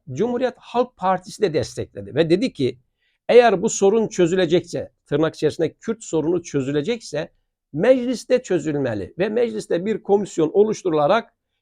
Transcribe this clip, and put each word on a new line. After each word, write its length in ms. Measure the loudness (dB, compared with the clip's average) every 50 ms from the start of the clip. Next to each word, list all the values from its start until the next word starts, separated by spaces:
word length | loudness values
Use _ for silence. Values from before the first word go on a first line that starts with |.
| _ -14 -4
Cumhuriyet 420 | -2 -2 -2 0 -2 -2 -4 -4
Halk 400 | -8 -16 -6 -2 -2 -2 -2 _
Partisi 460 | _ 0 0 0 0 -2 -10 -4 -2 -2
de 120 | 0 0
destekledi 600 | -2 -2 -2 -6 -10 -10 -10 _ -14 -14 -6 -2
ve 160 | -2 2 2
dedi 220 | 2 0 0 -4 -2
ki 260 | -2 -2 -2 -2 -6 _ _ _ _ _ _ _ _ _ 4
eğer 340 | 6 6 8 6 4 2 0
bu 60 | -4
sorun 400 | -2 2 2 4 4 2 0 -2
çözülecekse, 840 | 0 0 2 2 2 0 0 2 2 0 0 -2 -8 -10 -10 -10 _ _ _
tırnak 280 | _ -2 0 0 0 -2
içerisinde 380 | -2 -2 -2 -2 -2 -4 -4 -4
Kürt 320 | _ -8 -8 -8 -6 -6
sorunu 380 | -4 -4 -2 0 0 -2 -2 -4
çözülecekse 920 | -4 -4 -4 -4 -2 -2 -4 -2 -4 -6 -6 -8 -8 -8 -8 -8 -8 _ _ _ _ _ _ _ _ -6
mecliste 680 | 0 4 4 4 4 2 -2 -4 -4 -2 0 0 0 0
çözülmeli 720 | 0 -2 -2 0 -2 -2 -2 -2 -2 -4 -4 -6 -8 -4 -4
ve 100 | -4 -2
mecliste 580 | 0 0 -2 0 -2 -8 -4 -4 -4 -2 -2
bir 160 | -2 -4 -4 0
komisyon 480 | 0 0 0 0 -2 0 0 0 2 4
oluşturularak 840 | 4 2 2 2 -2 -2 -2 0 2 2 2 2 0 0 -4 _ _ _ _ _ _